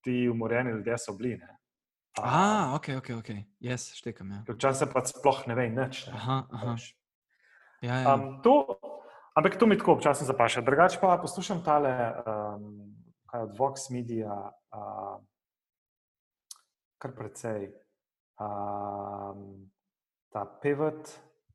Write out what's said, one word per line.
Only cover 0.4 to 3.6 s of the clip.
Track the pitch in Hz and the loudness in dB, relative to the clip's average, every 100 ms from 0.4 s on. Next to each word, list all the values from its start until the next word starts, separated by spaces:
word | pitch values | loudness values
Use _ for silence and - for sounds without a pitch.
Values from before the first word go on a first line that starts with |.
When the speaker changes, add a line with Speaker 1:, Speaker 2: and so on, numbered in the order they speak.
| 113 117 127 | 0 0 0
Speaker 1:
ljudje | 110 104 117 | -2 -2 -4
so | - | -4
bili, | 101 123 | -6 -6
ne. | 101 - - _ _ _ _ _ | -6 -12 -20 _ _ _ _ _
Speaker 2:
A, | - 107 147 196 214 | -6 0 4 4 2
Speaker 1:
Ehm, | 147 | 0
Speaker 2:
okej, | 147 - 131 | -2 -4 -8
okej, | - 117 | -6 -10
okej. | 110 104 101 | -8 -12 -12
Yes, | _ | _